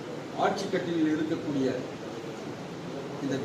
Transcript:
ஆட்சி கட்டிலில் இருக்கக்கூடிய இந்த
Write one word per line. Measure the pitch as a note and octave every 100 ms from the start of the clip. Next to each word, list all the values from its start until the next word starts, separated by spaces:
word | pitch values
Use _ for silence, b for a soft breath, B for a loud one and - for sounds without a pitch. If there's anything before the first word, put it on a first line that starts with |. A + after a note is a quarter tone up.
| - - - -
ஆட்சி | G3+ G3 F#3+
கட்டிலில் | F3+ E3+ E3+ D#3 D#3
இருக்கக்கூடிய | D#3+ E3+ D3+ C3+ C3 - - - - - - - - - - - - - - -
இந்த | C#3 C3+